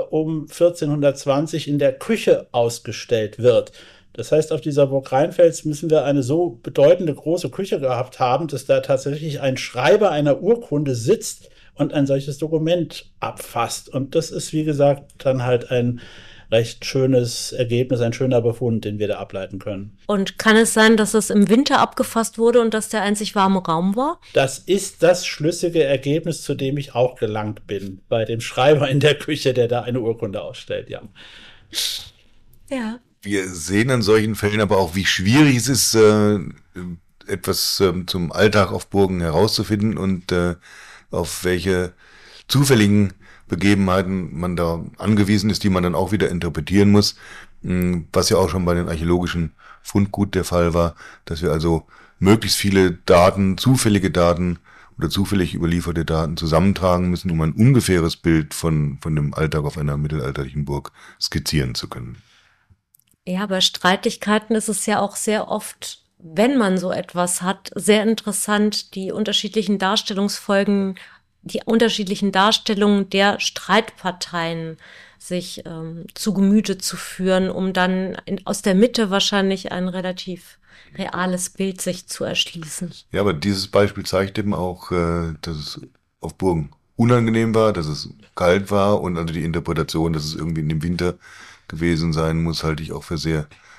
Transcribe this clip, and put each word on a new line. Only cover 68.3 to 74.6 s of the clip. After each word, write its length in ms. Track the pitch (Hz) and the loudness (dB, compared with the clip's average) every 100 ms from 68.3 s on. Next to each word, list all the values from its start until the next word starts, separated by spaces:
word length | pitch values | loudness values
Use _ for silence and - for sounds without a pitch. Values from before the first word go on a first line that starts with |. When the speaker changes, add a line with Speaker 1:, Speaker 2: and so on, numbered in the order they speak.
| 180 - 208 214 208 - | -4 -2 0 0 -2 -8
Speaker 2:
die 180 | 196 190 | -8 -6
unterschiedlichen 640 | - 214 - 208 214 202 196 | -4 -2 -2 -2 -2 0 0
Darstellungsfolgen, 1200 | 190 196 - 196 202 - - 196 202 202 190 185 - _ _ _ - | 0 0 -2 -2 -2 -2 0 0 2 0 -2 -6 -16 _ _ _ -10
die 140 | 220 | -8
unterschiedlichen 680 | - 226 226 220 185 202 196 | 0 2 2 0 -4 -2 0
Darstellungen 800 | 190 208 220 - 202 208 202 190 | 2 2 2 -2 0 2 2 2
der 280 | 196 202 - | 2 2 2
Streitparteien 1400 | - - - 208 226 - 185 180 - 175 165 165 | -4 -8 0 0 0 -4 -8 -8 -6 -4 -4 -4